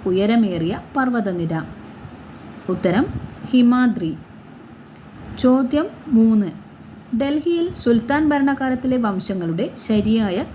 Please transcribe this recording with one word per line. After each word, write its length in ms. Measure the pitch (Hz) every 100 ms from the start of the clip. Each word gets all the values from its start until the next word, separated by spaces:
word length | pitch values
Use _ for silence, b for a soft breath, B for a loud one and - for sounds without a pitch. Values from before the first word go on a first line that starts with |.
| -
ഉയരമേറിയ 640 | 185 208 233 214 175 165 226 -
പർവ്വതനിര. 600 | 285 254 240 202 180 165 160 156 - - - - - - - - - -
ഉത്തരം 320 | 185 180 185 349 - - - -
ഹിമാദ്രി. 640 | 254 240 247 247 208 165 - - - - - - - - - - - - -
ചോദ്യം 440 | 254 254 262 294 359 - - 240
മൂന്ന്. 340 | 226 220 190 - - - - - - 240
ഡൽഹിയിൽ 460 | 269 302 320 339 339 -
സുൽത്താൻ 400 | - 233 226 285 311
ഭരണകാലത്തിലെ 680 | 285 277 269 262 254 254 254 226
വംശങ്ങളുടെ 640 | 190 196 190 170 165 240 - -
ശരിയായ 520 | 214 202 226 208 185 302